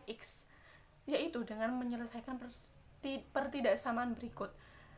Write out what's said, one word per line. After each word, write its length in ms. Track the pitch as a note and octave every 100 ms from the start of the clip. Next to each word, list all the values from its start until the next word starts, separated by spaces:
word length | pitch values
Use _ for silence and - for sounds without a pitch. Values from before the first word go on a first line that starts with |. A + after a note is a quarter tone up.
| -
X, 400 | A3+ - - - - - - - -
yaitu 400 | - F#3+ - B3
dengan 320 | A3 G#3+ A3+ B3+
menyelesaikan 640 | B3 A#3+ A#3 A#3 B3 B3+
perti-, 880 | B3 - - - - - C#4 C4+ - C#4+
pertidaksamaan 800 | C#4 C#4+ A#3+ G3+ B3+ A#3 B3 A#3
berikut. 400 | A#3+ - G3+ - - - -